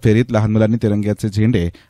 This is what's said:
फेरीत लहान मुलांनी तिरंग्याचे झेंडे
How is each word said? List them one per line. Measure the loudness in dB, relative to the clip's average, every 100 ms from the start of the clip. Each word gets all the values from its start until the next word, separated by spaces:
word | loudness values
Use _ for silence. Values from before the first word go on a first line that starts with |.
फेरीत | 2 2 2
लहान | 0 0
मुलांनी | 2 2 0
तिरंग्याचे | 0 -2 -2 -4 -4
झेंडे | 0 0 0 -2 -8 _